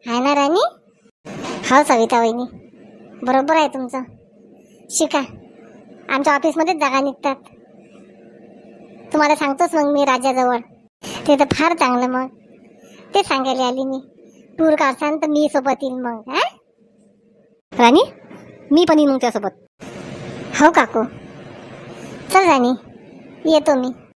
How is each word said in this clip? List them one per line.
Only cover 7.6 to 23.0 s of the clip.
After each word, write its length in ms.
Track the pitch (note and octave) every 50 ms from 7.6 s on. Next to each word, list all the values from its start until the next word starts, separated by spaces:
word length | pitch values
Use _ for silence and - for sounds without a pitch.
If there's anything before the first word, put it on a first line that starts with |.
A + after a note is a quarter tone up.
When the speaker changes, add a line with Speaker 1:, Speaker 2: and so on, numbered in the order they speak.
| - _ - - - - - - - - - - - - - - - - - - - - - - - - - - - - -
Speaker 1:
तुम्हाला 220 | D4+ D4+ D4 D4+
सांगतोच 400 | D4 D4+ C#4+ C#4 C4+ F4 E4+ -
मग 160 | D#4+ D4 C#4+ C#4+
मी 120 | C#4+ C#4+
राजाजवळ, 520 | C#4 C4 B3 B3 C4+ B3+ B3+ B3+ B3 B3 A#3 A#3 - - _ _ _ _ _ - - - - - -
ते 80 | D4
तर 100 | C4+ C#4+ C4+ -
फार 200 | - D4+ E4 F4
चांगलं. 340 | E4 D4+ B3+ B3 B3 B3 B3+
मग 200 | B3+ B3+ C4 C4 - _ _ _ - - - - - - - - - - - - -
ते 80 | G4 G4
सांगायला 400 | - D4+ C4+ C4 C4 C4 C4 B3+
आली 200 | B3 A#3+ C4 C4
मी, 160 | C4+ C4+ C4+ - - _ _ - - _ - - _ - -
टूर 160 | D#4+ D#4+ D4+
काढसान 420 | D4+ D#4 C#4 C4 - D#4 D4 D4+ D#4
तर 100 | E4 D#4
मी 200 | D4+ D4 D4+ D4 D4+
सोबत 300 | C#4+ C4 C#4 C4+ - C#4
येईन 180 | C4 B3+ B3+
मग. 200 | B3 A#3+ A#3 A3 A3 B3
हा 200 | C4 E4+ B4+ F5+ - - _ _ _ _ _ _ _ _ _ _ _ _ _ _ _ _ _ _ _ _ _ _ -
Speaker 2:
राणी, 300 | - - A#3 B3+ E4+ C5 - - - - - - - - - - - - -
मी 140 | C#4 D#4 F4+ D#4
पण 100 | D#4+ D4+
येईन 100 | D4+ C#4+
मग 80 | C4+ C4
त्यासोबत. 600 | B3+ A#3+ - A3 G3+ G3 - _ _ _ _ _ - - - - - - - - - - - - - - - -
Speaker 1:
हो 120 | D4 D#4
काकू, 320 | E4+ E4 C4 - - A#3 A3 - - - - - - - - - - - - - - - - - - - - - - - - - F#4+
चल 140 | F#4+ G4 F4
राणी, 260 | D4+ C4+ B3 A#3+ B3+ - - - - -